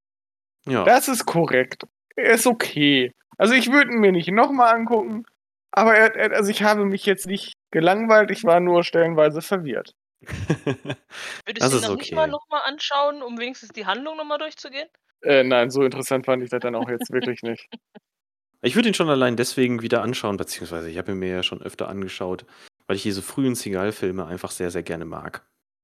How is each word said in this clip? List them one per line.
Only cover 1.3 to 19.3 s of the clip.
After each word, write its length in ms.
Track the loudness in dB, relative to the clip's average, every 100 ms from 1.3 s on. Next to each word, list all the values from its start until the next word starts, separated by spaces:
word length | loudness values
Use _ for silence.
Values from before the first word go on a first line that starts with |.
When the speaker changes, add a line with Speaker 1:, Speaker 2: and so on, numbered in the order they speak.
| 0 2 2 0 -4 -18 _ _ -2
Speaker 2:
Ist 320 | 2 4 4
okay. 640 | 0 -2 2 4 4 2 -4 _ 0
Also 160 | 4
ich 180 | 4 4
würd 180 | 4 4
ihn 100 | 4
mir 120 | 4
nicht 200 | 4 0
nochmal 420 | 2 2 4 4
angucken, 520 | 4 2 0 -2 -6 -12 _ _ _ _
aber 240 | 2 6 6
er, 200 | 6 4
er, 160 | 0
also 180 | 2 0
ich 140 | 2
habe 220 | 2 2 0
mich 200 | -2 -2
jetzt 220 | -2 -2
nicht 260 | -8 -8 -18 _
gelangweilt, 600 | 0 2 2 6 6 6
ich 120 | 0
war 160 | 4 4
nur 240 | 6 2
stellenweise 580 | 2 2 2 4 2 2
verwirrt. 520 | -4 -4 -4 -8 -8 _ _ _
Speaker 1:
<laughs> 60 | -16 -10 -4 -4 -2 -6 -8 -12 _ -16 -16 -14 -10
Speaker 3:
Würdest 140 | -2
Speaker 1:
Das 120 | 0
Speaker 3:
du 60 | 2
ihn 60 |
Speaker 1:
ist 40 | -2
Speaker 3:
noch 60 | -4
nicht 100 | -4
Speaker 1:
okay. 80 | -2
Speaker 3:
mal 120 | -2
nochmal 340 | -2 -6 -4 -4
anschauen, 560 | -6 -4 0 0 -2
um 160 | -10 -8
wenigstens 320 | -10 -10 -16
die 160 | -12 -6
Handlung 320 | -4 -6 -10
nochmal 200 | -8 -6
durchzugehen? 480 | -8 -12 -16 -14 -14 _ _ _
Speaker 2:
Äh, 220 | 2 4
nein, 260 | 4 2 2
so 140 | 2
interessant 420 | 0 0 -4 -2 0
fand 180 | -2
ich 60 | -2
das 120 | -6
dann 140 | -4 -6
auch 140 | -6
jetzt 220 | -6 -4
wirklich 300 | -4 -4 -6
nicht. 240 | -6 -8 -12
Speaker 3:
<laughs> 60 | -20 _ -20 _ _ _ _ _ _ -2
Speaker 1:
Ich 120 | 0
würd 80 | 0
ihn 80 |
schon 160 | 2 2
allein 260 | 2 2